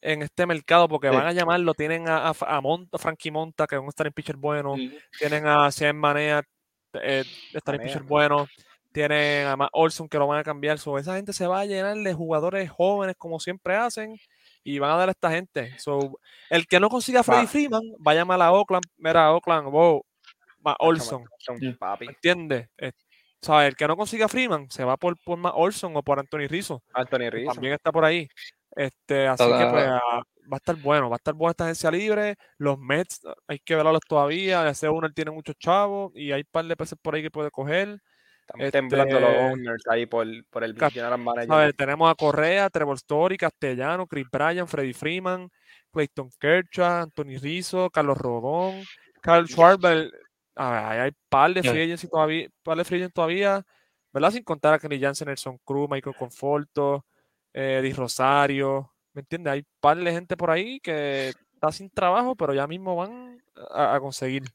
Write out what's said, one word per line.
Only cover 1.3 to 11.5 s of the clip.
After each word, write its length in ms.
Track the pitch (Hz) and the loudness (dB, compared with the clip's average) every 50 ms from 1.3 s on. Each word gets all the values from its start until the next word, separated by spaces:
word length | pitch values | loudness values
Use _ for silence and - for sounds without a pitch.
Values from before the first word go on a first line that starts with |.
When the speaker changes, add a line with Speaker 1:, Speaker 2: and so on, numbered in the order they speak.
| 175 | 0
Speaker 1:
llamarlo, 420 | 180 175 165 170 180 180 165 156 | 0 0 2 2 2 2 0 0
tienen 340 | _ 151 151 165 165 165 165 | _ -2 -2 -2 -4 -2 -2
a, 200 | 160 156 127 160 | -2 0 0 -2
a, 20 | |
a 300 | 156 - - - 151 147 | -2 -2 -4 -2 -2 -2
Mont-, 280 | 135 135 160 175 185 175 - | 0 -2 -2 -2 -4 -8 -10
a 60 | 165 | -6
Frankie 320 | - 165 160 - - 160 151 | -4 -4 -6 -6 -10 -8 -6
Monta, 340 | 156 160 160 160 - 156 | -6 -8 -8 -4 -4 -4
que 80 | 147 - | -2 -2
es 60 | 139 | -6
un 100 | 135 139 | -6 -8
starting 220 | 147 - 156 151 143 | -6 -6 -6 -4 -4
pitcher 240 | - 151 - 151 | -10 -10 -10 -10
bueno, 380 | 135 135 147 147 147 143 139 139 | -6 -4 -2 -2 -2 -2 -4 -4
Speaker 2:
Ujú. 160 | 135 131 127 139 151 - _ - - | -6 -6 -8 -10 -16 -20 _ -10 -4
Speaker 1:
tienen 280 | 151 147 151 151 151 | -4 -2 -2 0 2
a 220 | 151 147 147 147 143 135 | 4 4 6 6 4 2
Sean 240 | - 156 147 147 | 2 0 0 0
Manea, 460 | 151 151 147 143 147 151 151 151 147 147 _ _ _ _ _ _ _ _ _ _ - - | 2 0 0 2 2 0 0 0 0 -2 _ _ _ _ _ _ _ _ _ _ -8 -4
eh, 220 | 123 139 135 135 | -2 -2 -2 -2
starting 560 | - - - - - - 151 - - 143 143 | -4 -10 -20 -20 -12 -12 -10 -6 -6 -6 -6
Speaker 3:
Manea. 40 | 117 | -6
Speaker 1:
pitcher 160 | 127 139 147 139 | -8 -8 -10 -6
bueno, 420 | 135 147 147 147 147 147 147 143 143 _ _ _ _ _ _ _ _ _ | 0 2 4 4 4 4 0 0 -4 _ _ _ _ _ _ _ _ _
tienen 540 | 151 147 147 151 151 147 147 147 147 143 139 | -4 -2 0 2 2 2 2 0 0 0 -2
a 80 | 135 | 0
Matt 140 | 135 139 139 - | 0 -2 -2 2
Olson, 360 | - 160 160 160 - 165 151 | 2 2 2 2 -4 -12 -4
que 100 | - 151 | -2 0
lo 80 | 143 139 | 0 2
van 100 | 143 147 | 0 -2
a 60 | 151 | -2
cambiar, 340 | 160 151 143 143 147 151 147 | -4 -8 -4 -2 -2 -2 -2
so, 180 | - 151 143 | -4 -6 -6
esa 200 | 139 139 165 185 | -6 -4 -6 -8
gente 160 | 190 202 202 196 | -8 -8 -8 -8
se 140 | - 185 | -4 -2
va 140 | 175 | -2